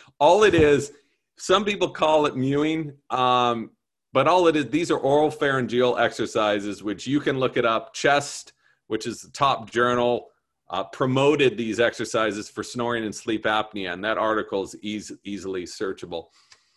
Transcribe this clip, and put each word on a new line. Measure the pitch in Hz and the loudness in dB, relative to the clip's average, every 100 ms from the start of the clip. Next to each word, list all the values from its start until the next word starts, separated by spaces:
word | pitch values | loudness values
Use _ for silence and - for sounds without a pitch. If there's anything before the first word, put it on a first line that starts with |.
| - - | -16 0
all | 147 185 | 4 6
it | 214 170 | 6 6
is, | 151 143 117 - _ _ _ _ | 6 4 0 -10 _ _ _ _
some | - 185 | 0 2
people | 208 196 175 | 2 -2 -4
call | - 156 156 147 | 0 2 4 2
it | 127 | 0
mewing, | 131 143 151 160 151 139 - | -2 0 0 -2 -6 -12 -6
um, | 123 127 123 123 117 110 _ _ _ _ | 0 2 4 2 0 -6 _ _ _ _
but | 135 135 | 0 4
all | 180 170 | 4 4
it | 151 | 2
is, | 123 | 0
these | 151 170 | -2 0
are | 147 | 0
oral | 135 143 151 | 2 2 2
pharyngeal | 151 143 135 117 120 123 120 | 0 0 0 0 2 2 2
exercises, | 117 - 110 117 107 104 104 92 | 0 0 -4 0 0 0 -2 -8
which | 98 101 123 | -8 -8 -4
you | 143 | -2
can | 143 135 | 0 0
look | 127 131 | 0 0
it | 117 | 0
up. | 110 - | 0 -4
Chest, | - 151 143 139 - - _ _ _ - | -2 2 2 0 -10 -18 _ _ _ -8
which | 110 120 | -6 -6
is | 104 | -10
the | 92 | -12
top | - 139 117 110 | 0 0 0 -4
journal, | 117 123 123 120 120 - _ _ _ - | 0 2 2 2 0 -4 _ _ _ -8
uh, | 92 | -6
promoted | 98 - 131 131 139 151 131 107 | -6 -4 0 2 4 4 2 0
these | 113 104 | -2 0
exercises | 117 - 110 117 110 101 101 | 0 0 -4 -2 -2 -2 -8
for | - | -10
snoring | 101 123 120 120 110 | -10 -6 -4 -4 -6
and | |
sleep | 98 - 110 | -8 -6 -4
apnea, | 110 107 107 104 92 | 0 -2 -2 -6 -8
and | 87 | -6
that | 107 101 | -4 -2
article | 110 110 - 101 | 0 -2 -2 -4
is | 87 - | -6 -10
eas-, | 107 107 92 - | -10 -10 -10 -14
easily | 101 101 92 92 | -12 -10 -8 -8
searchable. | 85 - 98 90 87 85 - _ _ _ _ | -8 -8 -8 -8 -10 -12 -12 _ _ _ _